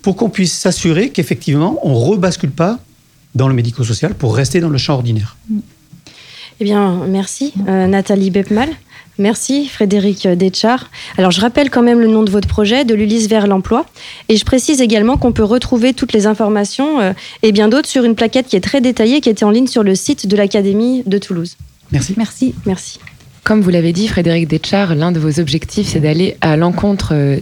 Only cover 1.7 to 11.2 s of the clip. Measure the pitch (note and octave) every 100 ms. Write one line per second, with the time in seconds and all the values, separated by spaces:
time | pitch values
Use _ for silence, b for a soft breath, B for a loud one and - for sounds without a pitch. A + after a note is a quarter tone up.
1.7 | D#4 E3+ B2 B2 G#3 F3+ E3+ D3+ - E3+
2.7 | A#3+ - _ _ _ _ - C3+ C3 A#2
3.7 | - A2+ A2 F3 G#3 B2 G#2+ C3+ F3+ E3
4.7 | C#3 - C#3 A#2+ A2 G#2+ - - G#3+ -
5.7 | _ _ - - B B B B - G3+
6.7 | G#3 G3 F3+ D#3+ F#3+ F#3+ - C#4+ G3 G3
7.7 | F#3+ F#3 G3 F#3+ G3+ F#3+ F#3+ G3 G#3 C#4
8.7 | D#4 B B B - G3+ - - C#4 C#4
9.7 | - G#3 G3+ G3 F#3+ F#3+ F3 F#3+ F#3 G#3+
10.7 | B3 - B B -